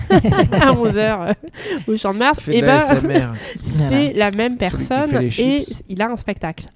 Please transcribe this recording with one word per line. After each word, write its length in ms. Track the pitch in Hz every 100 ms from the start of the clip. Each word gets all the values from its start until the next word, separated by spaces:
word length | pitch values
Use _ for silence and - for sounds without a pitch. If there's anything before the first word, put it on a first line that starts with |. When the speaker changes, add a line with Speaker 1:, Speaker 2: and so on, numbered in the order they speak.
| -
Speaker 1:
<laughs> 500 | 381 - 381 311 294
à 120 | 277
onze 220 | 247 226 208
heures, 240 | 214 208
euh, 100 | 175 208 330 - 427 320 170
au 100 | 220
Champ 160 | 196
de 60 | 202
Mars, 180 | 262 302
Speaker 2:
Qui 60 |
fait 80 | -
de 40 | 226
Speaker 1:
et 20 |
Speaker 2:
la 180 | - -
Speaker 1:
ben, 180 | - -
Speaker 2:
S 80 |
M 60 | -
R. 260 | - 123 110 -
Speaker 1:
<laughs> 140 | -
c'est 260 | - 156 143
Speaker 3:
Voilà. 240 | 269 285
Speaker 1:
la 180 | - 208
même 280 | 202 240 247
Speaker 2:
Celui 0 |
qui 0 |
fait 0 |
Speaker 1:
personne 600 | 180 135 262 262 294 277
Speaker 2:
les 60 | 123
Speaker 1:
et 40 |
Speaker 2:
chips. 520 | 117 247 285 - - -
Speaker 1:
il 140 | 190
a 80 | 220
un 60 | 240
spectacle. 500 | - 196 165 160 -